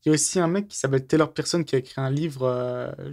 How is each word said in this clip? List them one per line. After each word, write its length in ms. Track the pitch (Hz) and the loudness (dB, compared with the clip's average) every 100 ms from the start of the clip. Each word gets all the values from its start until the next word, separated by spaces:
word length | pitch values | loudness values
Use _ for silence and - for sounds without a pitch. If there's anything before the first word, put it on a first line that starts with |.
| 156 | 4
Il 40 | |
y 20 | |
a 20 | |
aussi 260 | 151 - 185 | 2 2 2
un 80 | 165 | 2
mec 200 | 185 202 | 0 -4
qui 100 | - | -4
s'appelle 280 | 135 135 135 | 0 0 2
Taylor 280 | 160 151 | 2 2
Pearson 300 | - 143 175 | 0 -2 -2
qui 120 | 160 135 | 0 -2
a 40 | |
écrit 200 | 127 - | -2 -4
un 100 | 135 | -2
livre, 380 | 139 165 135 127 | 0 -2 -2 -2
euh, 440 | 123 123 123 123 - 139 | 0 -2 -4 -8 -10 -10